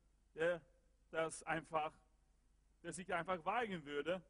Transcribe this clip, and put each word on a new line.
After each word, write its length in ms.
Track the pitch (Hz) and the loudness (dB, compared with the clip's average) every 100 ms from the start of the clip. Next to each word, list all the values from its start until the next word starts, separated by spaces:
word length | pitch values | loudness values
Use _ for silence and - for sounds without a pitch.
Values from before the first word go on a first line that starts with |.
| _ _ _ | _ _ _
der 260 | 151 165 170 - - _ _ - | 2 2 2 -2 -20 _ _ -6
das 320 | 160 160 - | 0 0 -2
einfach, 480 | - 160 156 160 156 - - _ _ _ _ _ _ _ | -2 -2 0 0 -2 -6 -20 _ _ _ _ _ _ _
der 100 | 170 | -10
sich 200 | 165 190 | -8 -2
einfach 300 | 180 165 185 | 0 2 0
weigern 400 | 180 226 226 180 | 2 2 0 -2
würde, 380 | 143 143 147 185 | -2 -2 0 0